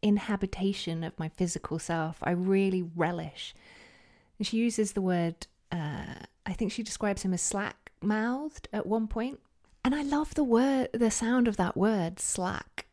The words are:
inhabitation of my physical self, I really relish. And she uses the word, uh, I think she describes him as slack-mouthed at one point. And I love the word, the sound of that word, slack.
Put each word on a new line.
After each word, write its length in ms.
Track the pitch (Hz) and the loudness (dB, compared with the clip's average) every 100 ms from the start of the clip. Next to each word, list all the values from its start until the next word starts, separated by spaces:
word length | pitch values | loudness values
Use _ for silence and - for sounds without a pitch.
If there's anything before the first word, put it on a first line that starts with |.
inhabitation 1000 | 208 208 - 202 190 - 196 196 - 165 | 4 2 2 -2 -2 0 -2 -2 -4 -4
of 140 | 165 - | -6 -6
my 100 | 160 | -8
physical 500 | - 180 - - 165 | -2 -2 -2 -4 -6
self, 400 | - 165 160 165 | -2 -2 -2 -2
I 100 | - | -2
really 500 | 175 185 196 196 185 | 0 2 4 4 0
relish. 720 | 175 170 165 175 160 - - - - - - - - _ _ _ | -2 0 0 0 -6 -10 -14 -16 -20 -20 -20 -20 -20 _ _ _
And 80 | 208 | -2
she 100 | 220 | 2
uses 340 | 233 226 214 | 2 2 0
the 80 | - | 2
word, 460 | 185 175 170 170 - _ _ | 2 2 2 -2 -14 _ _
uh, 440 | 170 151 147 - - - _ | -6 -4 -6 -8 -12 -16 _
I 80 | - | -8
think 200 | 185 208 | -2 -2
she 100 | - | -2
describes 400 | 220 - 214 196 | -8 -2 -2 0
him 100 | 190 | 0
as 80 | 180 | 0
slack-mouthed 1300 | - 202 - - - _ 202 214 226 254 311 - - | -2 -2 -4 -8 -20 _ 0 0 0 -2 -4 -10 -8
at 140 | 208 185 | -6 -2
one 200 | 220 214 | -2 0
point. 340 | 233 247 285 _ _ _ _ | -4 -4 -8 _ _ _ _
And 100 | 254 | 0
I 80 | 285 | 0
love 320 | 285 294 302 | 2 0 0
the 100 | - | 0
word, 440 | 277 233 269 269 262 | 4 6 6 4 0
the 180 | 226 226 | 2 2
sound 380 | - 226 254 240 | 2 2 4 4
of 80 | 208 | 2
that 200 | 175 - | 0 4
word, 440 | 202 214 170 175 | 2 4 0 -2
slack. 680 | - - 180 - - - - | -4 -2 -2 -4 -8 -12 -14